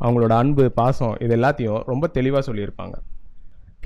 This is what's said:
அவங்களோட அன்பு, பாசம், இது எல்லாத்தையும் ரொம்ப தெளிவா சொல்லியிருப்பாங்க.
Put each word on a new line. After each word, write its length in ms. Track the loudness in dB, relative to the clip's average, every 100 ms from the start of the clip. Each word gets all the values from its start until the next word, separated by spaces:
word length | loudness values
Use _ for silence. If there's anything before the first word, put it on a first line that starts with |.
அவங்களோட 320 | 2 4 4 4
அன்பு, 240 | 4 4 4 4
பாசம், 360 | 2 2 -2 -2 0
இது 100 | 2
எல்லாத்தையும் 420 | 2 0 -2 -2 -4
ரொம்ப 200 | -2 -2 0
தெளிவா 220 | 0 0 -2
சொல்லியிருப்பாங்க. 460 | -4 -6 -8 -10 -10 -10 -12 -14 -16 -16 -16 -20 -4